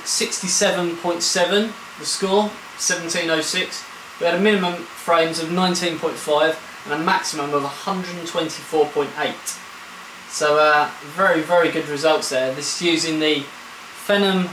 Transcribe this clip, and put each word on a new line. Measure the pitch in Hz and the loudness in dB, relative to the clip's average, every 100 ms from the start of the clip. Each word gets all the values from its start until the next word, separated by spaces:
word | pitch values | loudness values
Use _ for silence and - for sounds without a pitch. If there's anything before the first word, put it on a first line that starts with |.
sixty-seven | - - 226 - 185 - 196 185 175 170 | -4 -2 -2 -2 0 2 2 2 0 -2
point | 180 170 | -2 0
seven, | - 185 175 202 220 - - - | 0 2 4 2 0 -4 -14 -10
the | 151 | -6
score, | - 190 202 208 - - - | -2 2 2 2 -4 -14 -4
seventeen | - 180 165 175 165 | -2 -2 -2 -2 0
oh | 160 | 0
six. | 151 185 - - - - - - | 0 -2 -4 -8 -12 -16 -14 -2
We | 170 | 0
had | |
a | 175 | 4
minimum | 208 202 180 | 4 4 2
frames | 175 - - - 170 165 160 | -2 -8 -6 2 4 4 0
of | 160 | -2
nineteen | 175 185 175 175 160 | 2 2 2 -2 -2
point | 160 - | -4 -4
five | - 151 156 160 - - - | 2 4 4 2 -8 -12 -4
and | 151 | 0
a | 175 | 2
maximum | 175 - 156 147 | 0 0 -4 -2
of | 147 | -2
a | 139 | -2
hundred | - - 185 180 175 | -6 -4 -4 -4 -8
and | 165 | -6
twenty-four | 175 156 - - 156 147 | -4 -4 -6 -2 2 2
point | 147 135 - | 2 -2 -2
eight. | 139 - - - - - - - - - - | -6 -6 -10 -12 -14 -18 -18 -16 -18 -18 -10
So, | - 151 151 | 0 4 6
uh, | 151 151 147 - | 6 6 2 -4
very, | 147 165 190 160 | -8 0 2 4
very | 156 175 160 | 4 4 4
good | 165 147 | 0 -4
results | 147 156 156 - | 0 2 2 2
there. | 131 131 139 | 0 0 -2
This | 147 - | -6 -2
is | |
using | 175 160 165 156 | 2 2 0 0
the | 156 147 139 - - - - - - | 2 0 -4 -14 -18 -18 -18 -8 0
Phenom, | 202 196 185 180 | 4 4 2 0